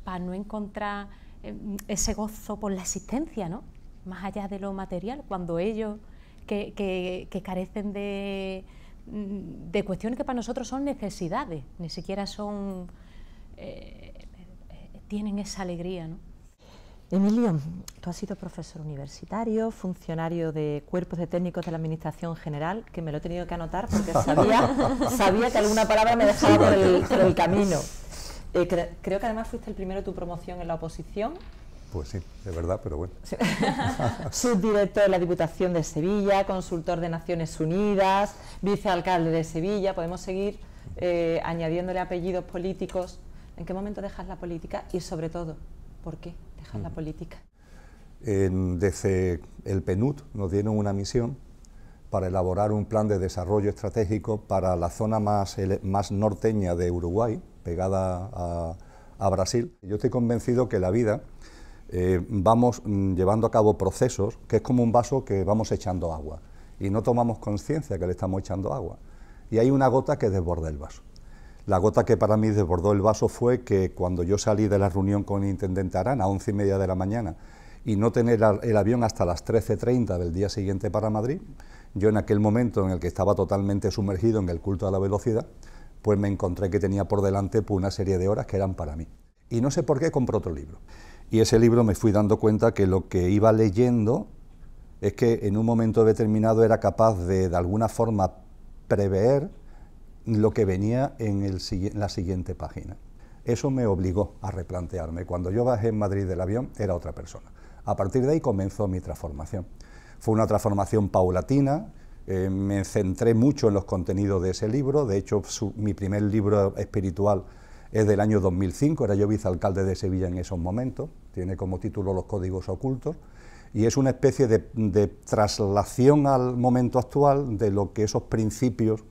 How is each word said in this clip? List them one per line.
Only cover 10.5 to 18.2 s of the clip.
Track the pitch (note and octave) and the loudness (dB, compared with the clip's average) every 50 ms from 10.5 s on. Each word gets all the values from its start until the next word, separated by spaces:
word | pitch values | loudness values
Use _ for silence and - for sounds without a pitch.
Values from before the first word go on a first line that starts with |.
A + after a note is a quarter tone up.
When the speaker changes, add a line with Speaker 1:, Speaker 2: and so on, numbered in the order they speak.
| A3 C4+ A#3+ - | -6 -8 -8 -8
Speaker 1:
son | B3+ C4+ C#4+ | -6 -4 -4
necesidades, | C#4+ C4+ C4+ G#3+ G3 - - F3+ D#3 F#3 B3 D4 A3 E3 D3 B2+ - - - | -4 -4 -4 -6 -8 -8 -6 -6 -4 -4 -4 -6 -6 -8 -12 -12 -14 -14 -12
ni | F3 D#3+ | -12 -10
siquiera | - F3+ D#3+ - F#3+ G3 G3 F#3+ | -10 -10 -8 -8 -6 -6 -6 -6
son, | - - G#3 G#3 G#3 G3+ G3 G3 F#3+ F#3 F3+ F3+ - - - - - - - - - - - - - | -8 -10 -10 -8 -8 -8 -8 -8 -8 -10 -12 -14 -16 -20 -20 -20 -20 -20 -20 -20 -20 -20 -20 -20 -20
eh, | - - - - - - - - - - - - - - - - - - - - - - - - - - - - - - - | -18 -16 -16 -16 -16 -16 -18 -18 -20 -20 -20 -20 -20 -20 -20 -20 -20 -20 -20 -20 -20 -20 -20 -20 -20 -20 -20 -20 -20 -14 -10
tienen | G#3 G#3 G#3 G#3 G3 G3+ | -8 -6 -6 -4 -6 -6
esa | G3+ G3+ - G3+ | -6 -8 -8 -8
alegría, | F#3+ F3+ F3 E3+ F3+ F3+ F#3+ F3 E3 D#3+ | -6 -6 -6 -6 -6 -8 -8 -8 -8 -10
¿no? | E3 - - - - - - - _ _ _ - - - - - - - - - | -12 -14 -16 -20 -20 -20 -20 -20 _ _ _ -20 -20 -20 -20 -20 -20 -20 -8 -2
Speaker 2:
Emilio, | - F#3+ G3 G#3 G#3+ A#3 A#3+ A3 E3 D3+ C#3 D#3+ E3+ F3+ - - - - | 2 2 4 4 4 4 2 2 0 0 -2 -6 -10 -12 -14 -16 -18 -14
tú | - F3 | -10 -10
has | F3 | -10
sido | - | -8